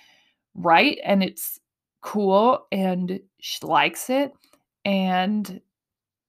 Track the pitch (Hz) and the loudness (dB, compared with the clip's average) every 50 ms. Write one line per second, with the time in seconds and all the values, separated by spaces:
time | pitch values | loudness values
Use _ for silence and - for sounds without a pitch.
0 | _ _ _ _ _ _ _ _ _ _ - 180 175 170 165 175 226 294 - - | _ _ _ _ _ _ _ _ _ _ -12 -4 2 4 6 6 6 4 0 -2
1 | - - 202 196 190 - - - - - - - _ _ _ _ _ _ _ _ | -2 0 2 2 2 0 -4 -8 -12 -12 -12 -14 _ _ _ _ _ _ _ _
2 | - - - 214 202 196 190 202 220 247 262 - - - 196 196 190 185 185 180 | -14 -6 -4 0 2 4 4 4 4 4 2 0 -2 -6 -4 -2 0 0 0 -2
3 | 185 180 185 196 190 _ _ _ - - - - - 156 160 147 147 - - - | -4 -6 -6 -8 -10 _ _ _ -14 -12 -12 -10 -4 0 2 2 2 0 -2 -6
4 | - - 254 269 285 269 - _ _ _ _ _ _ _ _ _ - 202 196 190 | -6 -4 -2 -2 -2 -4 -6 _ _ _ _ _ _ _ _ _ -4 -2 -2 0
5 | 190 185 185 185 185 196 214 214 202 - 185 - _ _ _ _ _ _ _ _ | 0 0 0 0 0 -2 -2 -4 -4 -8 -12 -16 _ _ _ _ _ _ _ _
6 | _ _ _ _ _ | _ _ _ _ _